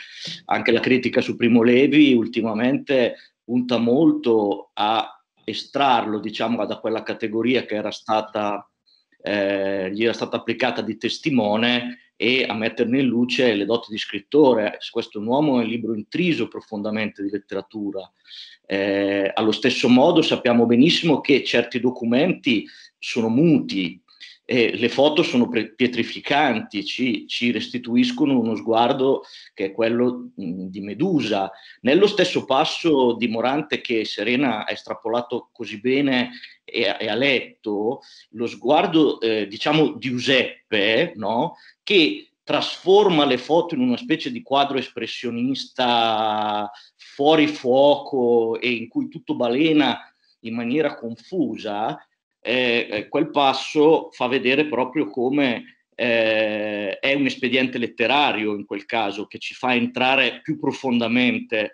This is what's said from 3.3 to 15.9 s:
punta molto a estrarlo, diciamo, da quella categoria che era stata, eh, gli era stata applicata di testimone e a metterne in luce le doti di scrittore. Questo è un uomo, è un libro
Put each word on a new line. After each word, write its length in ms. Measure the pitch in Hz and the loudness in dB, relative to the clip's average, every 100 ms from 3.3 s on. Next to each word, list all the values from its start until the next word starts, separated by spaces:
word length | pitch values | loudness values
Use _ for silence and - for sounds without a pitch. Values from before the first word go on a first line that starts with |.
| _ | _
punta 360 | - 123 123 117 | -4 -2 0 0
molto 920 | 117 131 160 151 120 113 101 - - | 2 4 4 4 2 2 2 -2 -8
a 460 | - 104 110 - - _ _ | -4 -2 0 -4 -10 _ _
estrarlo, 760 | - 107 - 139 139 117 107 107 | -10 -10 -8 0 2 2 0 -4
diciamo, 440 | 107 107 113 117 | -6 -4 -2 -2
da 140 | 104 107 | -2 -4
quella 240 | 110 110 | -4 -4
categoria 640 | 110 104 110 110 117 120 | -4 -6 -4 -2 0 0
che 100 | - | 0
era 160 | 107 104 | -4 -6
stata, 800 | - - 110 107 107 104 101 - _ _ _ _ _ | -8 -2 -2 -2 -4 -4 -4 -10 _ _ _ _ _
eh, 680 | - 104 98 98 98 98 92 | -4 0 0 0 -2 -2 -4
gli 120 | 101 | 0
era 80 | 113 | 0
stata 240 | 107 - 120 | 0 -4 -4
applicata 440 | - 107 127 117 | -4 -2 -2 -2
di 140 | 107 113 | -6 -6
testimone 1040 | 113 - 160 127 104 107 120 123 123 - _ _ | -6 -6 -2 0 0 0 0 0 -4 -12 _ _
e 240 | 117 131 - | 0 0 0
a 40 | |
metterne 460 | 107 113 - 113 135 | -2 -4 -2 0 0
in 60 | 131 | 0
luce 480 | 117 123 - 123 | 0 0 2 2
le 100 | 101 | 2
doti 260 | 101 117 - | 0 -2 -4
di 80 | 107 | -10
scrittore. 800 | - 101 - 143 135 113 104 - - | -8 -10 0 4 6 4 0 -4 -8
Questo 280 | 113 110 107 | -8 -8 -8
è 20 | |
un 60 | 107 | -2
uomo, 300 | 135 151 127 | 0 2 2
è 40 | |
un 60 | 120 | 0
libro 260 | 139 113 | -4 -4